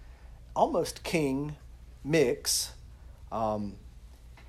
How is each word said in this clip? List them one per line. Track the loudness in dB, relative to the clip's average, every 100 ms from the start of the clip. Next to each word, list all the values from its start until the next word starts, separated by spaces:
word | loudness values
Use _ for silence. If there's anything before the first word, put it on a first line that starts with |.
| -18 -18 -18 -18 -4 4
almost | 4 4 0 -2
king | 0 4 4 2 0 -6 -12 -16 -16 -8
mix, | 4 6 6 4 2 0 0 -8 -16 -16 -16 -16 -6
um, | 0 2 2 -2 -6 -14 -16 -18 -18 -18 -18